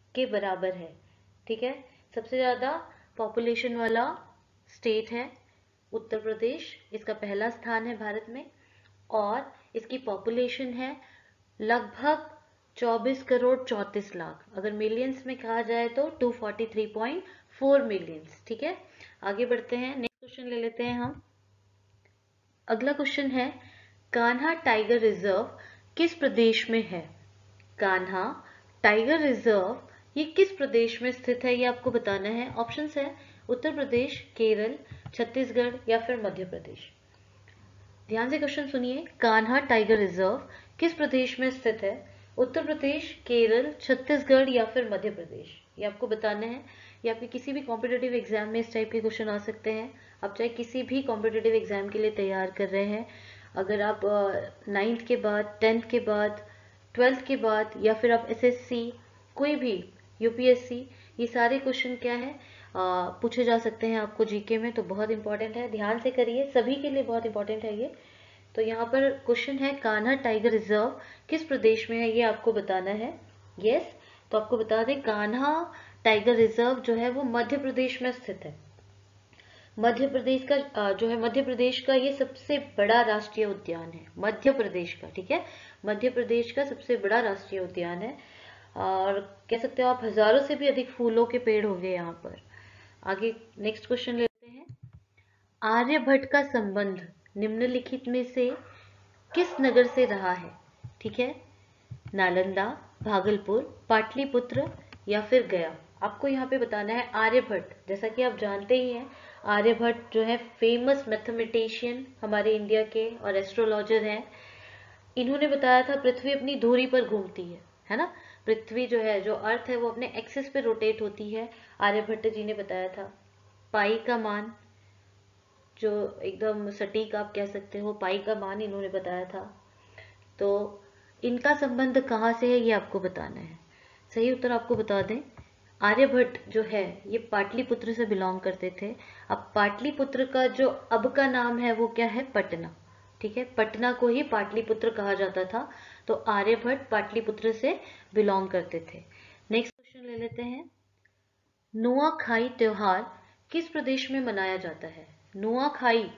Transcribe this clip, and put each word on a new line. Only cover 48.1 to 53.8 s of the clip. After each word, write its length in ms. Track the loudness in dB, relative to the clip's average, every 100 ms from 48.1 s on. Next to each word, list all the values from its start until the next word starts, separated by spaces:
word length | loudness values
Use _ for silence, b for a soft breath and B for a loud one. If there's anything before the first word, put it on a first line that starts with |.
exam 340 | -2 -2 -2 -2
में 120 | -2
इस 140 | -2
type 180 | -2 -2
के 80 | -2
question 300 | -2 -2 -4
आ 80 | -4
सकते 340 | -6 -8 -4
हैं। 220 | -4 -6 -14 B B
आप 120 | -8 -2
चाहे 120 | -4
किसी 340 | -4 -6 -6
भी 180 | -2 -2
competitive 520 | -2 0 0 2 2
exam 360 | 2 2 -4 -4
के 100 | 0
लिए 120 | 0
तैयार 400 | 0 -2 0 -2
कर 160 | -2 -2
रहे 180 | 0 0
हैं, 220 | -2 -6 B B B B -6
अगर 260 | -2 0